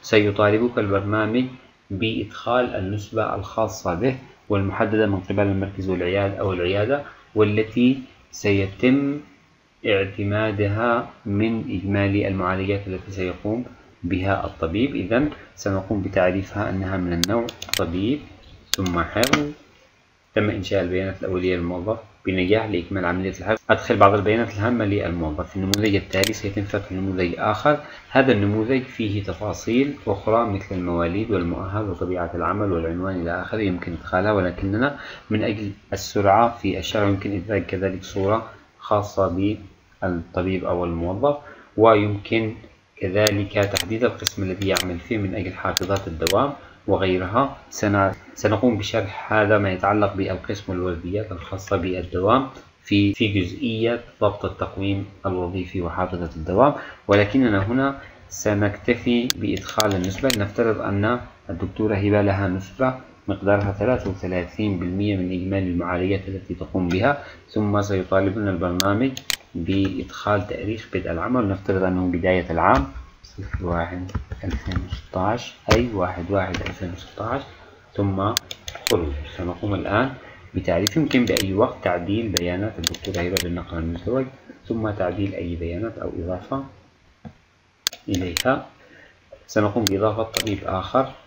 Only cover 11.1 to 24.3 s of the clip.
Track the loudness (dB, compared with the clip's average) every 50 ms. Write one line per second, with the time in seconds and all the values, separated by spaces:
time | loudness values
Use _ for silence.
11.1 | -14 -12 -6 -2 0 2 2 2 0 -2 -4 -4 -4 -4 -2 0 2 2 2 2
12.1 | 2 2 2 0 0 0 0 0 0 0 0 0 -2 -2 -2 -6 -8 -8 -8 -10
13.1 | -6 -4 -4 -4 -4 -4 -4 -4 -4 -4 -4 -8 -14 -20 -20 -20 -18 _ -4 -2
14.1 | -2 0 2 0 0 0 -2 -6 -4 -4 -4 -2 0 0 0 0 0 -4 -2 2
15.1 | 2 2 2 0 -4 -8 -18 -20 -20 -6 -4 -2 -2 -2 -2 -2 -2 -2 -2 2
16.1 | 2 4 4 4 2 0 -4 -4 -4 -4 -2 -2 -2 -2 -2 -2 -2 -2 -2 0
17.1 | 0 0 0 2 0 0 -2 -4 -8 -12 -10 -6 -2 -2 -2 -2 -2 -2 0 0
18.1 | -2 -2 -6 -14 -20 -20 -20 -20 -20 -20 -6 -6 -4 -2 0 0 0 0 0 0
19.1 | 0 0 2 2 2 0 0 -4 -6 -12 -20 -20 _ -20 _ _ _ _ _ _
20.1 | _ _ _ _ _ 2 2 2 0 -2 -4 0 0 0 2 2 0 -2 -2 -2
21.1 | -6 -6 -4 -4 -2 0 0 0 0 0 -2 -2 -4 -4 -2 -4 -4 -4 -6 -20
22.1 | _ _ _ -2 0 0 2 4 2 2 2 0 -2 -2 -2 -2 -4 -2 0 0
23.1 | 0 0 -2 -4 -4 -4 0 0 0 0 _ 2 2 2 4 0 6 8 8 8
24.1 | 8 6 4 4